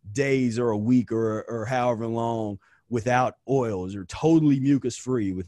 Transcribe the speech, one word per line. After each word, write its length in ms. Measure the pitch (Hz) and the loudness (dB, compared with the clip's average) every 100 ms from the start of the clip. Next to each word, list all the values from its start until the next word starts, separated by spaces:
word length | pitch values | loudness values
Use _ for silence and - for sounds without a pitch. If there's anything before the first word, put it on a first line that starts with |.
| 101 | -10
days 460 | 104 139 135 123 113 | -2 0 2 2 0
or 100 | 120 | 0
a 80 | 104 | 0
week 340 | 110 127 104 | 2 2 2
or, 320 | 110 110 107 - | 0 -2 -2 -6
or 160 | 117 110 | -8 -4
however 400 | 127 123 110 113 | -2 0 -2 -2
long 520 | 113 117 113 107 101 _ _ - | -2 -2 -2 -4 -8 _ _ -6
without 480 | 117 113 123 123 - - | -4 0 2 0 -4 -2
oils 460 | 135 117 95 92 101 | 0 0 -4 -6 -8
or 100 | 92 | -12
totally 540 | - 156 165 151 135 | 0 4 6 6 4
mucus 360 | 135 139 127 - | 4 2 0 -8
free 360 | 127 127 98 | -4 -2 -2
with, 160 | 92 | -4